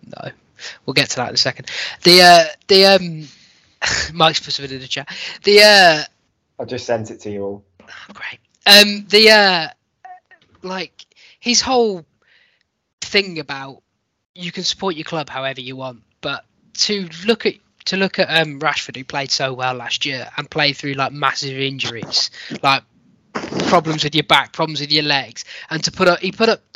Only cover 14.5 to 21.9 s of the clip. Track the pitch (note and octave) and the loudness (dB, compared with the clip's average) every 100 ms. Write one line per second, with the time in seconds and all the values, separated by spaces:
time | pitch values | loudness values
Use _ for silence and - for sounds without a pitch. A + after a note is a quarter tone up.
14.5 | F3+ F3 - F#3+ D#3 - D#3+ C#3 C3 C3+ | -8 -6 -4 -6 -6 -8 -8 -8 -8 -8
15.5 | C3+ B2+ C3 C3 A#2+ _ _ D3 C#3 - | -8 -12 -12 -12 -14 _ _ -10 -10 -12
16.5 | _ _ - - G#3 F3+ E3 G3 A3+ G#3 | _ _ -6 -4 -4 -6 -8 -2 0 -2
17.5 | - _ _ - F#3 F#3+ - F#3 D#3+ D#3 | -6 _ _ -6 -2 -2 0 0 0 -2
18.5 | C#3 D#3 C#3+ - A#2+ C3 C#3+ C#3 - C#3 | -2 -4 -4 -8 -14 -10 -8 -4 -4 -4
19.5 | B2+ B2+ B2+ A#2+ - D3 C3 A#2+ - D3 | -4 -4 -6 -6 -6 -6 -6 -10 -12 -8
20.5 | D#3+ D3 C#3 C#3+ C3+ C3+ C#3+ C#3 - C#3+ | -2 -2 -2 -8 -4 -6 -2 -2 -2 -8
21.5 | C3 C3+ C3+ A#2+ | -6 -6 -6 -8